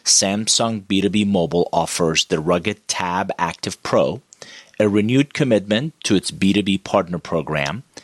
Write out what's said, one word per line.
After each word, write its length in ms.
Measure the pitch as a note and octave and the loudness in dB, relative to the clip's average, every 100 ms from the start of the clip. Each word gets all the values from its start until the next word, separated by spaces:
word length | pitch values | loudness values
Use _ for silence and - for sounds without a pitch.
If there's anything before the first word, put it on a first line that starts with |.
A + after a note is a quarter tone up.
Samsung 840 | - - G2 G#2 A2 - A#2 A2 F#2+ | 0 2 2 -2 0 0 0 -2 -2
B 140 | G2 | 0
two 80 | G2 | 2
B 160 | G#2 G2+ | 2 2
Mobile 440 | F#2+ D#2+ F2 - | 2 2 0 2
offers 520 | E2+ E2 - E2 E2 - | 0 0 0 0 0 0
the 140 | E2 | -2
rugged 480 | D#2 F2 F2 G2+ - | 0 0 0 -6 -6
Tab 440 | - F#2 F2+ G2 - | -4 -2 -2 -4 -2
Active 420 | E2+ - - - | -4 -4 -10 -10
Pro, 400 | - A#2 C#2 G#2+ - - - - - - | -2 2 2 -2 -10 -20 -20 -20 -10 -2
a 80 | G#2+ | 2
renewed 460 | G2+ G#2+ C3 C#3+ | 2 2 2 0
commitment 640 | - C3+ G#2+ G2 G#2+ D3+ - | 0 2 2 2 -2 -4 -6
to 100 | - | 0
its 160 | F#2+ - | 0 0
B 240 | - G2 | 0 2
two 80 | G2+ | 2
B 160 | G2 G2 | 0 -2
partner 400 | - G2+ E2+ F2 | 0 0 0 -6
program, 640 | - E2+ C#2+ D2+ C#2+ G2+ - - | -6 -6 -4 -4 -4 -6 -12 -20